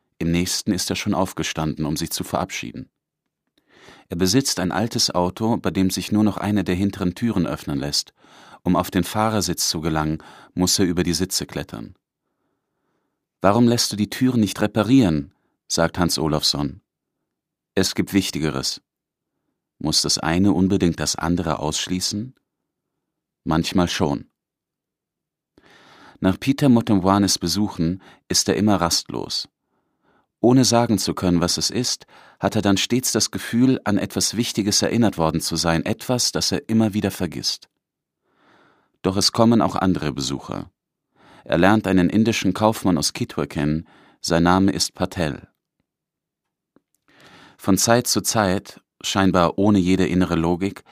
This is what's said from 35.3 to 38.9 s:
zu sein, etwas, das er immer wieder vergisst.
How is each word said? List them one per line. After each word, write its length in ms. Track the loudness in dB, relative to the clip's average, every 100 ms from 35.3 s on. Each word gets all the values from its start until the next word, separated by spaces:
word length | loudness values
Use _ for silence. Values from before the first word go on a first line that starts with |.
| 0
zu 160 | -2 -2
sein, 280 | 0 0 -2
etwas, 460 | -4 -4 -2 -2
das 220 | -2 -2
er 160 | -4 0
immer 240 | 2 2
wieder 180 | 0 -2
vergisst. 560 | -2 -6 -4 -6 -8 -12 _ _ _ _ _ _ _ _ _ _ _ _